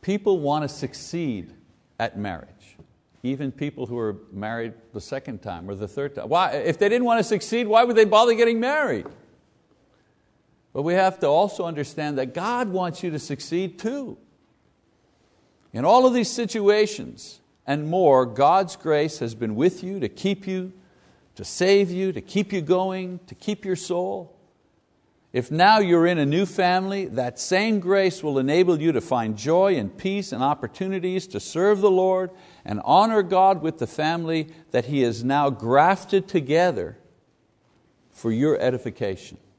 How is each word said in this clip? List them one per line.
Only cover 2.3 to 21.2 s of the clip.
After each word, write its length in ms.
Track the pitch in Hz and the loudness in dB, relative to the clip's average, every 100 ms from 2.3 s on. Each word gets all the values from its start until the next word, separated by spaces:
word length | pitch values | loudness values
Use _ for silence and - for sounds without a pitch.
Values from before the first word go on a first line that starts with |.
| 85 62 - _ _ - _ _ _ | -8 -14 -20 _ _ -20 _ _ _
even 280 | 123 135 143 | -8 -6 -8
people 360 | 127 147 143 127 | -6 -10 -8 -8
who 100 | 120 | -6
are 180 | 110 98 - | -6 -6 -12
married 400 | 95 107 117 117 107 _ | -10 -8 -6 -8 -10 _
the 80 | 110 | -16
second 400 | - 135 135 110 | -10 -10 -10 -12
time 280 | - 87 90 | -10 -12 -10
or 60 | 98 | -10
the 100 | 104 | -10
third 300 | - 139 - | -8 -8 -8
time. 140 | 110 | -2
Why, 220 | 160 185 | 0 0
if 280 | 139 131 160 | 0 -2 0
they 80 | 208 | 2
didn't 160 | 233 | 2
want 160 | 247 233 | 2 2
to 60 | 208 | 2
succeed, 420 | 208 - 233 233 | -2 -2 -2 4
why 160 | 220 | 6
would 140 | 240 226 | 6 6
they 80 | 220 | 6
bother 280 | 214 240 | 8 6
getting 280 | 226 233 226 | 6 4 2
married? 440 | 240 302 277 117 - - _ _ _ _ _ _ _ _ _ _ _ _ _ _ _ | 0 0 0 -2 -6 -16 _ _ _ _ _ _ _ _ _ _ _ _ _ _ _
But 120 | - | -6
we 100 | 147 | 0
have 260 | 180 190 185 | 2 2 2
to 80 | 151 | 2
also 380 | 151 202 202 175 | 4 2 -2 -6
understand 520 | 156 143 - 151 143 | -6 -8 -6 -4 -4
that 140 | 131 | -4
God 360 | 127 190 240 240 | -4 -4 -2 -2
wants 340 | 185 180 160 | -2 -4 -4
you 80 | 180 | -6
to 80 | 156 | -6
succeed 600 | - 139 - 170 185 185 | -8 -10 -6 -4 -4 -6
too. 380 | 214 277 254 - _ _ _ _ _ _ _ _ _ _ _ _ _ _ _ | -8 -6 -10 -14 _ _ _ _ _ _ _ _ _ _ _ _ _ _ _
In 100 | 113 | -4
all 220 | 143 233 254 | 4 6 6
of 80 | |
these 180 | 247 233 | 4 -2
situations 1120 | - 233 226 202 208 208 - - 110 - - _ _ - | -2 -4 0 2 4 2 -2 -12 -14 -20 -20 _ _ -6
and 240 | 143 151 | -4 -2
more, 360 | 175 175 131 127 | 2 6 6 4
God's 520 | 110 139 185 180 - | 2 4 4 2 -6
grace 420 | 160 151 151 151 | -2 0 0 -4
has 160 | 117 110 | -8 -6
been 200 | 117 107 | -6 0
with 280 | 160 185 | 0 0
you 160 | 185 196 | -10 -6
to 80 | 117 | -6
keep 400 | - 196 196 196 | -4 -4 -4 -4
you, 240 | 185 185 185 _ _ _ _ | -6 -8 -14 _ _ _ _